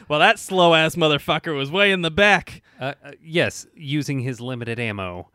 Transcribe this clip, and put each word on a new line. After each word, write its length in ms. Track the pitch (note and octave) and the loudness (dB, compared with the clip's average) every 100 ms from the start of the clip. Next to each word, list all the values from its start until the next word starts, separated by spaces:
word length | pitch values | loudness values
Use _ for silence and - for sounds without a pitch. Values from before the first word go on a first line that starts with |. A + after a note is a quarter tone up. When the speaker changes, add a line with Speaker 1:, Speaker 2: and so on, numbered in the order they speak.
| - | -4
Speaker 1:
Well, 120 | D3 | 4
that 180 | F3+ A3 | 4 4
slow-ass 560 | - F#3 E3+ D#3+ D#3+ E3 | 0 4 6 6 2 2
motherfucker 600 | D#3+ C#3+ - D#3+ - D3 | 0 0 -2 -4 -4 -6
was 160 | C#3 | -4
way 200 | F3 G3+ | 0 2
in 100 | F#3+ | 2
the 100 | E3 | -2
back. 500 | D#3+ G#3 F#3 - - _ - | 2 4 2 0 -18 _ -10
Speaker 2:
Uh, 140 | B2+ D3 C#3+ | -10 -10 -16
uh, 60 | D3 | -20
yes, 460 | D#3+ E3 A#2 - - - | -6 0 0 -2 -14 -16
using 440 | D3 D3 C#3 C#3 | -6 -4 -4 -4
his 200 | B2 A#2 | -6 -8
limited 380 | A#2+ B2+ A#2 A#2 | -8 -8 -8 -6
ammo. 500 | A#2 G#2 F#2 F2+ F2+ | -6 -6 -8 -10 -14